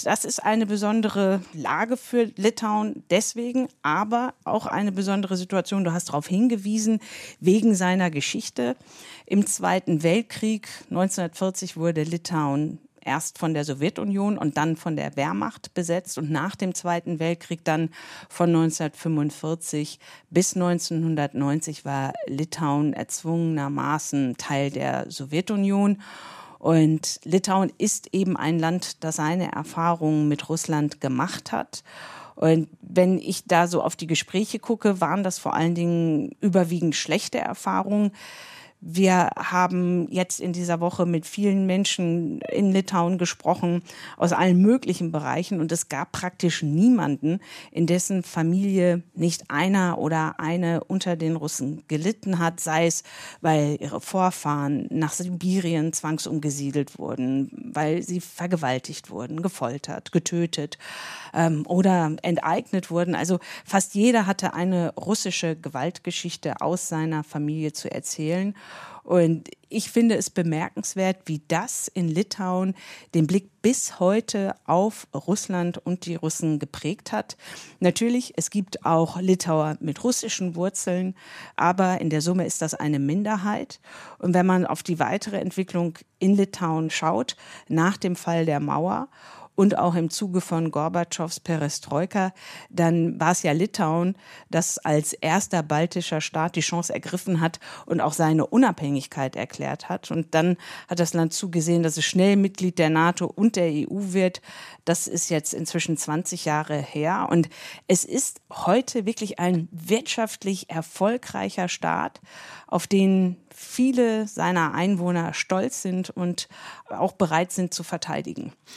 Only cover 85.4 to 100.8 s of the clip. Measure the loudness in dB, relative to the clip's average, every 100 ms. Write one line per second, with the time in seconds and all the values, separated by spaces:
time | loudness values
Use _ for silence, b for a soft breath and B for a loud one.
85.4 | -4 -4 -4 -2 -4 -6 _ 0 4 4
86.4 | 2 0 -2 0 -2 -2 0 0 -2 -8
87.4 | B B B 4 4 2 -4 -4 -2 0
88.4 | 2 0 0 -2 0 -2 -6 B B B
89.4 | B 4 4 6 2 2 0 -2 -2 -2
90.4 | 0 -2 0 -2 -2 -2 -4 -4 -6 -6
91.4 | -4 -2 -2 -6 -4 -2 0 0 -2 -4
92.4 | B B B 2 4 4 2 2 2 2
93.4 | 2 2 0 0 0 2 0 -2 B B
94.4 | B -2 0 -2 2 2 0 -2 0 0
95.4 | 0 -2 0 0 0 -2 -4 -4 -4 -2
96.4 | -2 -2 -2 -2 -4 -6 -6 -6 -2 0
97.4 | 0 -2 B B -4 -2 -2 2 2 4
98.4 | 4 4 4 2 -2 -2 -4 -4 -4 -4
99.4 | -8 -6 -6 -6 -8 -8 -4 -6 0 2
100.4 | 4 2 B B